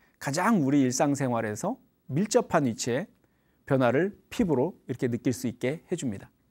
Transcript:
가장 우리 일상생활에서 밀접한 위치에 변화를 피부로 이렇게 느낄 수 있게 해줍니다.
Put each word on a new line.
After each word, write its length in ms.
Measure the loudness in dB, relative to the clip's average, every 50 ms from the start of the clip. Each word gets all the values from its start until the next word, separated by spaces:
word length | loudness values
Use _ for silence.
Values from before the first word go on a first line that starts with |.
| _ _ _ -10
가장 460 | -8 -6 -4 0 2 2 4 4 4
우리 160 | 4 4 4
일상생활에서 960 | 4 4 2 2 2 0 2 0 0 -2 -2 -2 -2 -4 -4 -4 -4 -6 -6 -6 _ _ _ _ _ -6
밀접한 580 | -2 -2 -2 2 2 0 0 2 2 2 2
위치에 420 | 2 -2 -2 -4 -2 -2 -2 -4 -6 _ _ _ _ _ _ _ _ _ _ -4 -2
변화를 480 | 0 2 4 4 4 2 0 0 -4 -10 _ -12
피부로 480 | -2 -2 0 2 2 0 0 -2 -4 -10 _ -10
이렇게 200 | -6 -4 -2 -2
느낄 240 | -2 0 0 -2
수 140 | -2 -2 -4
있게 380 | -8 -6 -4 -4 -4 -4 -6 _ -8
해줍니다. 400 | -8 -6 -4 -6 -6 -8 -12 -18 _ _ _ _